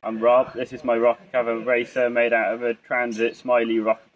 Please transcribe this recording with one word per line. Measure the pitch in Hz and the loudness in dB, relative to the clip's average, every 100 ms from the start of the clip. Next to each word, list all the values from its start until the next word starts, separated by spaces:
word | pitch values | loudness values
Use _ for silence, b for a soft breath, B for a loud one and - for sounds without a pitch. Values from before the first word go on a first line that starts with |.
I'm | 101 113 | -8 0
Rob. | 113 123 131 | 4 4 2
This | 117 123 | -6 -10
is | 127 | -8
my | 127 117 | -2 2
rocker | 117 117 - | 2 0 -4
cover | 127 117 113 | -4 -2 -4
racer | 113 120 117 131 123 | -2 -2 -2 -2 0
made | 120 120 | 2 2
out | 113 101 | 2 0
of | 113 | -2
a | 120 | -4
Transit | 117 _ 127 120 107 117 - | -6 _ -4 -4 -2 -2 -2
Smiley | 131 123 117 113 | 0 2 2 0
rocker | 110 110 _ | 0 -2 _